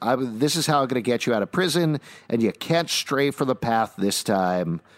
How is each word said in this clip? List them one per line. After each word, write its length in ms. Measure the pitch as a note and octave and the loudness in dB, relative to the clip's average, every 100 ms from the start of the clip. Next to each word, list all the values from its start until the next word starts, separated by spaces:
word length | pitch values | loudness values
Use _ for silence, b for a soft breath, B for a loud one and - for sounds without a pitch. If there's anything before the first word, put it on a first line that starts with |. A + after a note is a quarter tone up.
"I, 140 | A2 B2+ | -2 -2
this 400 | C3 A2 D3 E3 | -2 -2 0 0
is 100 | C#3+ | 2
how 140 | D3 | 2
I'm 60 | C3+ | 2
gonna 100 | B2 | 0
get 240 | A2+ A#2 - | 0 0 0
you 80 | |
out 80 | A2+ | 0
of 100 | G2 | 0
prison, 480 | - F3+ D3+ E3 D3 B B B | 0 0 2 0 -2 B B B
and 160 | A#2+ | 0
you 80 | A2+ | 0
can't 380 | - - E3 E3 | -2 0 0 0
stray 420 | - - C3+ C#3+ | -2 -2 0 0
from 160 | C3+ C#3 | 0 -2
the 80 | C3 | -2
path 380 | B2 A2+ A2 - | 0 0 0 -2
this 260 | G2 - | -2 -2
time." 580 | - G2+ F2+ F2+ E2+ E2+ - | 0 0 2 0 -2 -4 -8